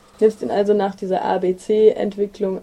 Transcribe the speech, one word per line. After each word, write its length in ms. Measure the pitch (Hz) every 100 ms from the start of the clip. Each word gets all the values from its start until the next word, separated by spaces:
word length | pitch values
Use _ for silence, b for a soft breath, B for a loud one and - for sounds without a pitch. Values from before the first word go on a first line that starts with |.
| _ -
Nimmst 200 | 214 208
ihn 100 | 247
also 220 | 196 208
nach 220 | 208 196
dieser 280 | 196 190 185
A-B-C-Entwicklung 1400 | - 185 180 185 - 214 214 - 208 196 202 - 196 185